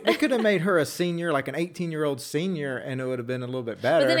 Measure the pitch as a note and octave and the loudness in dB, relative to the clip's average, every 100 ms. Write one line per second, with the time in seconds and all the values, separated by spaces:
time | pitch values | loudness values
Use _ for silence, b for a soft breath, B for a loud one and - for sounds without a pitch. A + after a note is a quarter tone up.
0 | - D#4+ G3+ B3 A3 G3 F3 F3+ C#3 - | 4 2 2 2 4 2 4 2 2 0
1 | F3+ E3+ E3+ C#3 C3+ C3+ F3 E3+ F3 D#3 | -2 0 0 0 0 -4 -4 -4 -4 -2
2 | D3+ C3+ - D3 F#3 F3 C#3+ B2+ A#2+ C3 | -2 -2 -4 -2 -2 -2 -4 -6 -4 -4
3 | B2+ B2+ A#2+ B2+ B2 B2+ A#2 G#2+ - D#3+ | -2 -4 -4 -6 -4 -6 -6 -2 2 4
4 | C#4 E4+ | 4 2